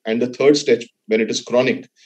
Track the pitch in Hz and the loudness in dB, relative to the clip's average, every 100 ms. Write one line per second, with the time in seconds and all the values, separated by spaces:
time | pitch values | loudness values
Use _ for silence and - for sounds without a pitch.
0 | 113 113 123 - 135 147 - 117 - _ | -6 -2 -2 2 2 4 2 0 -2 _
1 | _ 110 113 - - - 170 110 - _ | _ -2 0 -4 -2 0 0 -4 -8 _